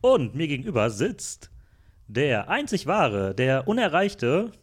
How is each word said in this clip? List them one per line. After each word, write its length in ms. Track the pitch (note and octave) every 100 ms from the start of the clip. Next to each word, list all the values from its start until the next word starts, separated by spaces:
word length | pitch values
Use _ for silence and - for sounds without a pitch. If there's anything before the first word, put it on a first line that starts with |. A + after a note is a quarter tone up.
Und 340 | B3+ B3 A#2 B2+
mir 100 | D#3+
gegenüber 420 | C3+ G#3+ B2 A2+
sitzt 600 | G2+ F#3+ - - - - - - _ - _ -
der 420 | A2+ C#3+ A2 A#2+
einzig 380 | A#3 D4 F#3+ B2+
wahre, 480 | G#3 C#3 G2+ G2
der 320 | F#2+ C3 C3 C3
unerreichte, 840 | A3+ G#3 D#3+ G3 - A#2+ E3 A3+ -